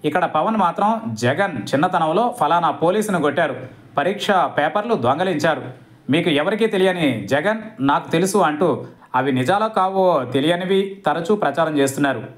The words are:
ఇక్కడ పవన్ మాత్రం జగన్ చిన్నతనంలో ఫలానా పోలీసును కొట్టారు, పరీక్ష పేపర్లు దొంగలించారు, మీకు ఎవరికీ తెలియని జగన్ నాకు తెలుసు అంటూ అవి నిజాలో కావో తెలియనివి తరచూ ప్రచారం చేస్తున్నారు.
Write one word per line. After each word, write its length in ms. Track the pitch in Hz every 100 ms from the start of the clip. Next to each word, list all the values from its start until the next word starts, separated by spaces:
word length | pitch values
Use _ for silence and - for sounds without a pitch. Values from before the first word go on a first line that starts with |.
ఇక్కడ 200 | 151 180
పవన్ 320 | 165 151 180 226
మాత్రం 440 | 180 170 202 226 165
జగన్ 680 | 107 120 151 196 - 101
చిన్నతనంలో 600 | 135 180 175 160 170 240 233
ఫలానా 300 | 151 170 165
పోలీసును 520 | 139 160 208 208 180
కొట్టారు, 340 | 147 135 160 - - - - -
పరీక్ష 340 | 139 - -
పేపర్లు 640 | 190 160 - 151 208 220
దొంగలించారు, 960 | 214 120 139 185 156 160 143 123 - - - -
మీకు 200 | 147 170
ఎవరికీ 360 | 143 160 214 220
తెలియని 600 | 208 185 180 151 117 98
జగన్ 320 | 139 165 220 - -
నాకు 300 | 135 147 -
తెలుసు 280 | 165 185 208
అంటూ 480 | 170 151 180 120 - - -
అవి 180 | 131 135
నిజాలో 360 | 127 127 135 214
కావో 560 | 214 185 190 185 160 120
తెలియనివి 680 | 135 147 175 185 196 196 196 -
తరచూ 300 | 151 170 208
ప్రచారం 420 | 143 143 160 151
చేస్తున్నారు. 440 | 139 127 143 120 -